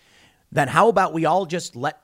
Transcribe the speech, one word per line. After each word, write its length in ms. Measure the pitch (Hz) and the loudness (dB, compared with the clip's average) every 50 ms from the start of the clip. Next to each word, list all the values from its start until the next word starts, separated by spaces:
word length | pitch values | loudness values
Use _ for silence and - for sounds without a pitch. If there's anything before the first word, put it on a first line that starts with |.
| _ _ _ _ _ _ _ _ _ _ | _ _ _ _ _ _ _ _ _ _
Then 160 | - 151 139 127 | -2 -2 -2 0
how 220 | 147 165 196 233 | 2 4 4 4
about 240 | 202 196 185 160 156 | 4 2 2 0 -2
we 120 | 165 160 | -2 0
all 200 | 156 165 190 196 | 0 0 0 -2
just 300 | 147 170 175 156 - _ | -4 -6 -8 -8 -8 _
let 260 | 120 127 151 - _ | -6 -6 -6 -8 _